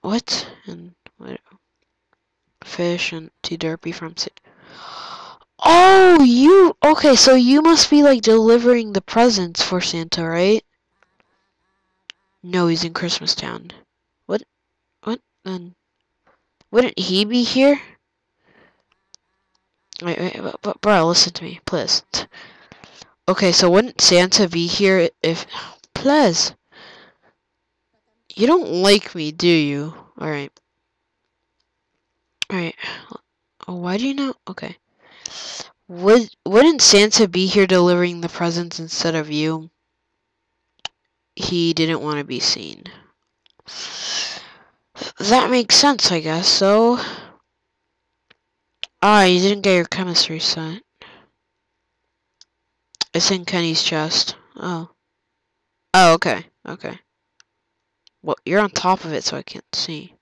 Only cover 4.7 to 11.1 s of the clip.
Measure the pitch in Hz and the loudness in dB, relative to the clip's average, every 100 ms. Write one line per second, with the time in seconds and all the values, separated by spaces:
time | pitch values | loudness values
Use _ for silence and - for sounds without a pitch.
4.7 | - - - - - - - _ _ - | -20 -20 -18 -18 -18 -20 -20 _ _ 4
5.7 | 339 370 381 370 339 262 240 277 392 359 | 6 8 8 8 8 8 6 8 8 6
6.7 | - 294 311 302 254 - 262 247 277 311 | 4 2 4 4 6 6 6 6 4 4
7.7 | 320 - 294 285 262 214 220 220 233 240 | 4 4 6 6 4 4 4 6 4 4
8.7 | 247 220 196 - 226 240 208 180 170 - | 2 0 -6 -4 2 2 2 -4 -6 -4
9.7 | 185 175 170 165 - 165 165 185 214 _ | -4 -4 -6 -6 -6 -4 -2 2 0 _
10.7 | _ _ _ _ | _ _ _ _